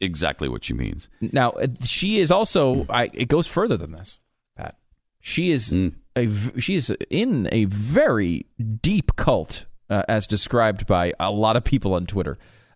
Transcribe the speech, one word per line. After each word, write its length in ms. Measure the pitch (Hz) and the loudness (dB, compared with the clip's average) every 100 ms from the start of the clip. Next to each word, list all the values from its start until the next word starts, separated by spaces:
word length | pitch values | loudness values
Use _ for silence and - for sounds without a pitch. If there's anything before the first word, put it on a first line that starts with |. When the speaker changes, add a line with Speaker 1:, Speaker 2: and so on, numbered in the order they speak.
Speaker 1:
exactly 480 | 95 78 78 - 69 | -4 -2 -2 -2 -4
what 140 | 57 | -4
she 100 | - | -6
means. 340 | 58 55 50 - _ | -4 -4 -6 -12 _
Speaker 2:
Now, 300 | 113 135 120 | -4 0 0
uh, 160 | - 131 120 | 0 -4 -2
she 340 | 120 - 196 214 | -4 -2 0 2
is 140 | 156 | 4
also, 560 | 185 220 180 135 127 - | 2 2 2 2 2 0
I, 220 | 120 120 | -2 -2
it 140 | - 120 | -2 0
goes 180 | 151 165 | 2 2
further 320 | - 220 107 | 0 0 -2
than 140 | 80 | -4
this, 280 | 76 98 - _ _ _ - | -12 -16 -16 _ _ _ -16
Pat. 180 | - - _ _ _ _ | -14 -14 _ _ _ _
She 320 | - - 175 | -6 -2 2
is 200 | 143 110 | 0 0
Speaker 1:
Mm. 220 | 90 92 - - 127 | 0 0 -4 -6 -2
Speaker 2:
a 100 | 117 | 0
v-, 340 | 104 117 - | 0 -2 -4
she 120 | - | -2
is 160 | 190 120 - - | -2 -2 -4 -4
in 360 | 185 254 156 95 | -2 0 0 0
a 140 | 113 101 | 2 0
very 840 | 101 110 160 208 113 92 85 - - 110 110 | 0 0 2 4 2 0 -2 -6 -6 -4 -2
deep 340 | 160 202 - - | 0 2 2 2
cult, 500 | - 107 76 - - - - | 2 2 0 -8 -10 -16 -4
uh, 140 | 101 - | -2 0
as 160 | 110 - | 0 0
described 600 | 104 - 120 110 98 - | -2 0 2 2 2 2
by 260 | 92 87 - | 2 2 0
a 100 | 95 | -2
lot 260 | 104 110 117 | 2 2 2
of 60 | |
people 300 | - 131 - | 2 2 2
on 140 | 90 87 | 0 0
Twitter. 320 | 98 82 - - - _ | -2 -4 -6 -14 -20 _